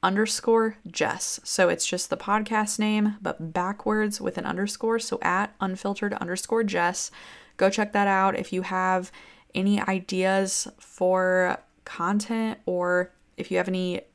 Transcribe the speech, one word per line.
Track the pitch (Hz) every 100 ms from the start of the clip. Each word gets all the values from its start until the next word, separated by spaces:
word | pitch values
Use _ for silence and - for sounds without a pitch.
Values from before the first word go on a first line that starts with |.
underscore | 180 196 220 - - 226 220 214 -
Jess. | - 151 - - -
So | - - 180
it's | 170 -
just | 180 -
the | -
podcast | - 208 208 214 208 -
name, | 214 214 208 208
but | 185 - 160
backwards | 180 180 208 - 214 214 208
with | 196 180
an | 175
underscore, | 180 202 - 226 226
so | 226 -
at | - 185 208 -
unfiltered | 196 190 202 202 208
underscore | 202 170 185 - 226
Jess. | 214 180 175 185 - - - - - -
Go | 190
check | 196 208
that | 208 202
out. | 190 190 -
If | -
you | 185
have | 185 185 185 185 185 - - - _
any | 175 190 202
ideas | - 190 185 185 185 196 190 - - -
for | - - 185 185 185 185 180 - _ _
content, | - - 175 202 208 226 220 - -
or | 180 180 180 180 _ _ -
if | -
you | 180
have | 185
any | 185 180 175 -